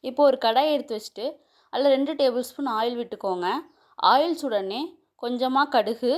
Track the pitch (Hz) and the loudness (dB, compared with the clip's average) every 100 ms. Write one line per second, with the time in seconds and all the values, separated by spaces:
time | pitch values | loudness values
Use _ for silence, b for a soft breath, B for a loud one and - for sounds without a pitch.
0 | - 254 294 262 233 226 311 294 - 220 | -8 2 2 4 0 2 2 0 -2 -10
1 | - - 247 302 b b b 254 285 269 | -10 -10 -10 -10 b b b -2 2 2
2 | 277 294 269 240 247 - 277 220 233 240 | 0 0 0 0 -6 -8 -6 -2 -2 -4
3 | 233 202 196 180 175 247 - b b b | -10 -8 -6 -4 -2 -4 -6 b b b
4 | - 247 330 320 285 214 190 214 311 - | 6 6 4 -2 -2 -2 -2 -6 -8 -12
5 | _ _ 240 247 254 262 285 269 208 226 | _ _ -6 -2 0 0 2 2 0 -2
6 | 247 | 0